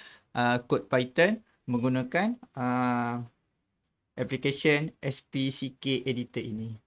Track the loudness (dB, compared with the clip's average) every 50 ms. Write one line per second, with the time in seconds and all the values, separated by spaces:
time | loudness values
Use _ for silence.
0 | -10 -20 -20 -20 _ _ -2 0 2 4 2 2 2 0 0 0 0 0 0 0
1 | 0 0 4 4 4 4 4 0 -6 _ _ _ -6 -2 -2 0 2 2 2 0
2 | -2 0 0 0 0 0 -2 -4 -8 _ -8 -4 -2 -2 0 0 0 0 0 0
3 | 0 -2 -4 -6 -8 -10 _ _ _ _ _ _ _ _ _ _ _ _ _ _
4 | _ _ -6 -6 -4 -4 -4 -2 -2 -2 -2 2 4 4 4 4 2 -2 -6 _
5 | -6 -6 -6 -6 _ _ -4 -2 -2 -2 -2 -4 -8 -8 -8 -6 -2 -2 -2 0
6 | 0 -2 -4 -4 -4 -6 -6 -8 -6 -6 -6 -6 -8 -8 -10 -12 _